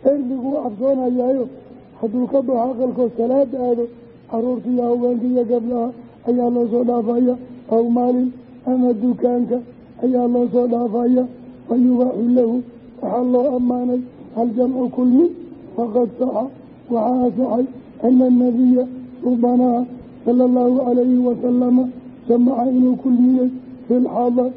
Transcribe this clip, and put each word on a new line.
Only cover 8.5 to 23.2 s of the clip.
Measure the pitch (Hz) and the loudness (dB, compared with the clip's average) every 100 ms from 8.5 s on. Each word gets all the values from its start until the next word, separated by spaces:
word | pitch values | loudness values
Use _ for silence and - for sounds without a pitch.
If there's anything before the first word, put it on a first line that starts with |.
| - - | -12 -4
ama | 254 247 | 0 2
dukaanka | 220 247 226 247 247 226 247 - - - - | 2 0 0 0 0 -2 -4 -6 -20 -20 -4
ayaa | 247 247 240 | 0 2 2
loo | 240 240 | 0 0
soo | 233 247 | 0 0
dhaafaya, | 233 240 220 240 254 254 - - - - | -2 -2 -2 2 2 0 -8 -20 -20 -4
fa | 247 | 2
yubaaxu | 254 247 254 196 240 247 | 2 4 0 0 0 2
lahu, | 233 247 240 - - - | 2 -2 -6 -18 -20 -12
waxaa | 190 220 | -6 -2
loo | 247 247 269 254 | 0 2 0 0
ammaanay | 247 247 247 247 247 - - 220 | -2 -2 -2 -4 -6 -16 -12 -4
aljamcu | 233 220 254 254 247 | -2 0 -2 0 -4
kulmi, | - 254 254 349 - - - - - | 0 2 4 4 0 -16 -20 -14 -6
faqad | 233 220 240 - | -2 0 -2 -2
saxa, | 254 214 262 - - - - | -4 -4 -6 -10 -20 -20 -6
waxaa | 226 220 254 247 | -2 0 0 0
asaxay | 233 254 233 262 - - - | 0 -2 0 -2 -6 -20 -4
ana | 233 254 254 | 2 4 6
nabiya | 247 247 240 254 247 254 254 247 - | 4 2 4 4 4 0 -8 -16 -6
subanaha | 247 247 240 247 247 240 247 - - - - | -2 2 2 4 2 0 -4 -10 -18 -8 0
sala | 247 | 2
allahu | 254 247 247 254 247 | 4 4 2 2 0
calayhi | 247 247 254 | 0 2 2
wasalama | 247 233 247 247 247 247 254 - - - - | 2 -2 0 0 2 2 0 -6 -18 -18 0
jamaca | 240 247 269 254 | 2 2 2 0
inuu | 254 254 247 | 2 2 2
kulmiyey | 269 247 | 0 4